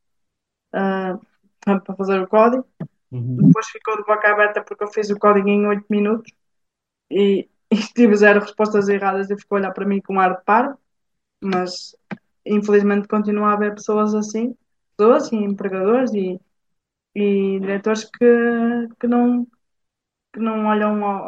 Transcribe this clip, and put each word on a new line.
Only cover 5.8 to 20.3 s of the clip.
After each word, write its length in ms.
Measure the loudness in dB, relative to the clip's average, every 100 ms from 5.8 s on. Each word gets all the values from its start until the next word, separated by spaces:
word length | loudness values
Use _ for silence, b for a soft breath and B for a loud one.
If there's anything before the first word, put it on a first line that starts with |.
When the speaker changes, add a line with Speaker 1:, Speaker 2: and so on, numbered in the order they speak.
| -2
Speaker 1:
minutos 420 | -2 0 -2 -6 _ _ _ _ _ _ _ -6
e, 380 | 0 2 2 -2 _
<laughs> 100 | -4
e 60 | -2 -2
tive 220 | 2 4 6
zero 240 | 6 4
respostas 480 | 0 -4 0 0 0
erradas 420 | 0 0 -2 -4
e 80 | -8
ficou 200 | -4 -4
a 20 |
olhar 100 | -4
para 120 | -4 -2
mim 140 | -4
com 180 | -2 0
ar 180 | 0 0
de 60 |
parvo, 340 | 0 2 0 -6 _ _ _ _ _ _
mas 540 | -4 -4 -4 -10 -18 _ -18 -18 _ _ -2
infelizmente 600 | -2 2 2 4 0 -2
continua 420 | -4 -2 -2 0
a 40 |
haver 200 | 0 -2
pessoas 400 | -6 -4 -2 0
assim, 420 | -2 -4 -6 -6 -8 _ _ _ 0
pessoas 360 | 4 4 0
e 40 | -4
empregadores 760 | -4 -4 -6 -2 0 0 0
e, 260 | -4 -4 -8 _ _ _ _ _ _ _
e 460 | -4 0 0 0 -2
diretores 440 | -4 -4 -2 -4
que, 220 | -6 0 4 4 2 0 -2 -2 -6 -6
que 60 | 0
não, 380 | 2 2 0 -4 _ _ _ _ _ _ _ _